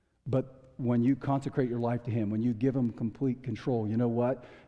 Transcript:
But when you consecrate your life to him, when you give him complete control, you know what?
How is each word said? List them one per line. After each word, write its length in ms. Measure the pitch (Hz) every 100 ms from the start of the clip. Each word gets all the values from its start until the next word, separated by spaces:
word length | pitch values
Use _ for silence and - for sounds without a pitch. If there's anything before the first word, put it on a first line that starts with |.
| _ _ -
But 460 | 131 131 - - -
when 300 | 123 120 120
you 100 | 135
consecrate 540 | - 139 139 - 127
your 100 | 120
life 240 | 117 120
to 80 | 120
him, 180 | 113 104
when 120 | 110
you 120 | 120
give 220 | 110 131 131
him 160 | 120
complete 500 | - 117 - 135 123
control, 460 | 127 107 - 120 107
you 80 | 113
know 140 | 123
what? 340 | 117 120 131 - -